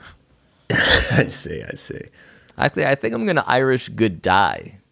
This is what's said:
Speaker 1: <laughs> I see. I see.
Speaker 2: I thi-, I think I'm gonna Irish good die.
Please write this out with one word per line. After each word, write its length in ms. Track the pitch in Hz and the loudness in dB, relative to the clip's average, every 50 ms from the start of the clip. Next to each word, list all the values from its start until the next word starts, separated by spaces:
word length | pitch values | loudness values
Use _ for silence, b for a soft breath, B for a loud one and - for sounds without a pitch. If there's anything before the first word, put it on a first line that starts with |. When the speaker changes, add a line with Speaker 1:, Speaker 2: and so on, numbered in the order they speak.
| B B B B _ | B B B B _
Speaker 1:
<laughs> 440 | _ _ _ _ _ _ _ _ - | _ _ _ _ _ _ _ _ -2
I 580 | - - - - - - - - 180 160 123 - | 0 0 2 4 2 2 2 2 2 2 2 2
see. 340 | - - - - - - - | -2 -8 -10 -8 -10 -8 -10
I 120 | - - | -10 -12
see. 240 | - - - - - - - b b b b b b b b b | -14 -12 -12 -12 -12 -14 -16 b b b b b b b b b
Speaker 2:
I 120 | - 127 151 | -2 -2 -2
thi-, 160 | - - - | 0 0 0
I 80 | 135 139 | 0 0
think 180 | - 226 226 226 | 0 -2 -4 -4
I'm 100 | 233 220 | -2 -2
gonna 180 | 202 170 139 - | 0 0 0 2
Irish 420 | - 123 127 131 131 131 120 - - | 2 2 2 2 2 0 0 -2 -8
good 320 | 107 107 113 107 85 80 | -2 0 0 0 0 -2
die. 560 | - 92 92 98 98 69 50 50 - - - - _ _ | 0 2 4 4 4 2 0 -4 -10 -14 -18 -20 _ _